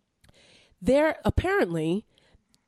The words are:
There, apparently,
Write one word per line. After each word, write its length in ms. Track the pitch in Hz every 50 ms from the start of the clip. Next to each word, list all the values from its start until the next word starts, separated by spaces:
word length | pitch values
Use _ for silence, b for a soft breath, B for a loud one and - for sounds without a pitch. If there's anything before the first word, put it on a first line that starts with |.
| _ _ _ _ _ b b b b b b b b b b b
There, 360 | 180 240 262 285 311 311 - - -
apparently, 840 | 208 - - - 359 392 403 254 175 170 160 156 160 180 214 - b b b b b b b b _ _ _ _